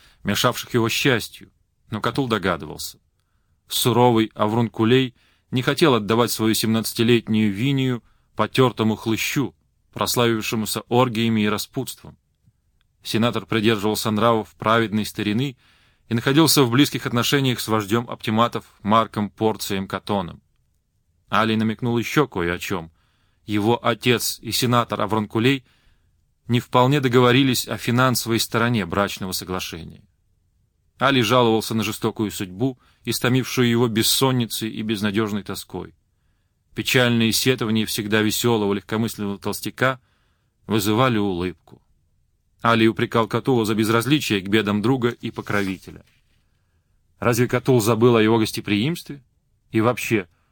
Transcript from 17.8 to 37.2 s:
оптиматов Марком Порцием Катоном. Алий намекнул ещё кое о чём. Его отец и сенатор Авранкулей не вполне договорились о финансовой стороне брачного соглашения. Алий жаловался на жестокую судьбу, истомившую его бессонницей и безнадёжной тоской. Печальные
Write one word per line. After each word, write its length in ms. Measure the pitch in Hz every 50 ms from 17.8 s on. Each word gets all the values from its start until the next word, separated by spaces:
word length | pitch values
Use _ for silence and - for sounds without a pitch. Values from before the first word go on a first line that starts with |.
| 104 95 107 117 123 -
оптиматов 560 | - - - - 110 110 117 117 - 113 - - _ _ -
Марком 460 | 98 107 113 110 104 - 113 104 98
Порцием 580 | - - 110 110 107 101 - - 104 95 95 92
Катоном. 540 | - 95 - - 107 101 92 85 82 - _ _ _ _ _ _ _ _ _ _ _ _ _ _ _ _ _ -
Алий 260 | - 98 110 110 110
намекнул 420 | 110 110 110 110 - - 120 117 120
ещё 300 | 110 - - 151 147 -
кое 260 | - 95 85 85 87
о 60 | 87
чём. 320 | - - 104 90 82 82 _ _ _ _ _ _ _ _ _ _ _
Его 400 | - 104 104 101 110 120 120 -
отец 540 | 117 117 110 - 127 120 107 - - - -
и 100 | - 113
сенатор 500 | 107 - - 123 123 120 117 - 104 104
Авранкулей 640 | 110 98 104 110 107 101 - 113 110 131 139 135 - _ _ _ _ _ _ _ _ _ _ _ _ _ _ _ _ -
не 120 | 120 120
вполне 400 | - - - 127 123 127 139 151
договорились 680 | 131 131 117 127 123 123 120 127 139 135 123 - - -
о 100 | 117 104
финансовой 640 | - - 117 123 131 131 120 - - 113 113 113
стороне 460 | - - - 117 113 120 123 113 95
брачного 460 | 85 87 101 101 95 - - - 92
соглашения. 720 | 90 - - 85 92 92 87 - - 82 82 87 85 - _ _ _ _ _ _ _ _ _ _ _ _ _ _ _ _ _ _ _ -
Алий 240 | 127 135 139 127 120
жаловался 500 | 101 123 127 123 117 110 110 104 - 117
на 100 | 113 104
жестокую 460 | 104 107 - - 113 101 - 110 101
судьбу, 480 | 90 - 107 90 90 92 117 135 127 _ _ _ _ _ -
истомившую 640 | - 113 - - 127 123 131 120 - - - 127 117
его 200 | 117 117 123 120
бессонницей 800 | 110 107 110 - - - 135 135 131 127 120 107 - - 113 110
и 120 | - - 113
безнадёжной 600 | 107 113 98 101 107 98 104 113 104 104 104 95
тоской. 520 | - 98 90 - _ - 92 87 82 82 _ _ _ _ _ _ _ _ _ _ _ _ _ _ _ -
Печальные 600 | - 107 - - 131 123 120 117 117